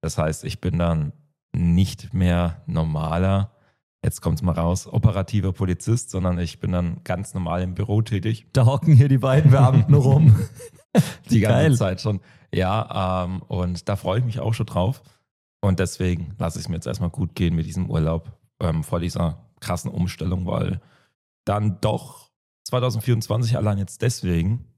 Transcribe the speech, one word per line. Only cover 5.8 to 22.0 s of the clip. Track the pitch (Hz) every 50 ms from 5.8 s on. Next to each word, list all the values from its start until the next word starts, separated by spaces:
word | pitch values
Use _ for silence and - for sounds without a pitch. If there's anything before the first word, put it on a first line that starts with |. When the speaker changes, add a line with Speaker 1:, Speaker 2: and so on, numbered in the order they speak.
| - - 113 123 - -
Speaker 1:
sondern | - 92 90 92 90 87
ich | 87 80 - -
bin | - 95 90
dann | 90 87 85 85 - -
ganz | - 92 87 98 - -
normal | 95 87 82 82 90 92
im | 92 92
Büro | 95 104 104 104 107 110
tätig. | 110 113 98 - 110 110 - _ _ _
Speaker 2:
Da | 131 123
hocken | 117 139 139 - 160 156
hier | 120 139 143
die | 135 131
beiden | 117 135 131 147 151 147 120
Beamten | 139 123 127 135 - 110 - 143
rum. | 147 131 127 110 - 160 - 107 -
Speaker 1:
<laughs> | - - - - 494 466 _ - _ _ _ 214 - - - - _ -
Die | 120 113
ganze | - 214 107 127 151 160
Speaker 2:
Geil. | 135
Speaker 1:
Zeit | 117 110 95 90 92
schon. | - 110 104 95 _ _ _ _ _ _ -
Ja, | 95 92 92 98 113 - - - 98 95 92 92 92 90
ähm, | 87 92 92 - _
und | - 95 90 87 90 85 - -
da | 101
freue | 98 - 90 92 110
ich | 127
mich | 120 107 -
auch | 67 110 113
schon | - 113
drauf. | - - - 87 104 135 - _ _ _ _ _ _ _ _ _ _ _ _ -
Und | 101 92 85
deswegen | 95 87 - - 95 92 87 82 85 76 101 -
lasse | - 85 - -
ich | 82
es | -
mir | 87
jetzt | 82 -
erstmal | - 60 - 90 85
gut | - - 90 85 -
gehen | - 92 85 85
mit | 82 80
diesem | 76 82 92 90 -
Urlaub, | - 80 78 80 82 82 - - - _ _ _ _ _
ähm, | - 85 80 80 76
vor | - - 87
dieser | 85 90 - - 87 82 80 - - _ _ _
krassen | - - 87 82 - -
Umstellung, | - - 87 87 - - - 92 90 92 90
weil | 85 - - - 87 95 - _ _ _ _ _ _ _ _ _ _ _ _ _
dann | - 101 104 107 104 92 87
doch | - 107 113 -